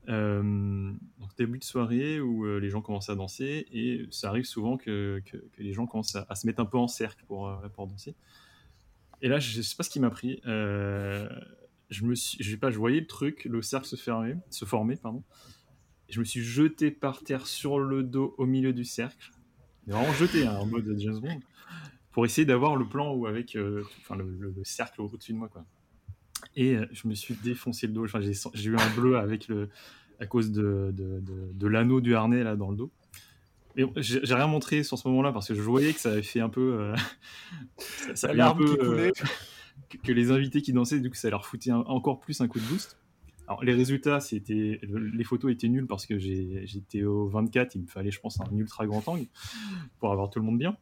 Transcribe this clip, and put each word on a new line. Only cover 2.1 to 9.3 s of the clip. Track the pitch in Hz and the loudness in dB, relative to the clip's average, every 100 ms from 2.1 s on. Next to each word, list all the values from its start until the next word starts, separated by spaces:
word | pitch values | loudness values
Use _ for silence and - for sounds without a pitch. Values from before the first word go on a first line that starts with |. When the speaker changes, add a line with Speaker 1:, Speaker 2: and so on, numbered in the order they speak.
| 156 | -2
Speaker 1:
où, | 131 113 107 | -2 -2 0
euh, | 101 | 0
les | 101 | 0
gens | 104 | -2
commencent | 107 101 98 | -4 -6 -4
à | 101 | -6
danser | 95 - 135 151 - | -6 -6 -6 -6 -6
et | 120 120 120 110 | -4 -2 -2 -6
ça | - 101 | -8 -2
arrive | 107 127 | -2 -2
souvent | - 110 131 | -4 -2 -2
que, | - 104 101 98 98 | -2 -2 -2 -4 -8
que, | - | -16
que | - - | -16 -12
les | 101 | -8
gens | 98 120 | -4 -4
commencent | 110 110 104 | -2 -4 -6
à, | 92 | -8
à | 101 | -4
se | 113 | -2
mettre | 107 | 0
un | 107 | 0
peu | 127 | 2
en | 120 | 0
cercle | - 110 - _ | -2 -6 -6 _
pour, | 98 98 | -8 -8
euh, | 98 104 | -8 -12
pour | 101 98 | -12 -12
danser. | 98 - 165 _ - - _ _ _ _ _ _ - | -12 -16 -18 _ -20 -20 _ _ _ _ _ _ -4
Et | |
là, | 131 | 2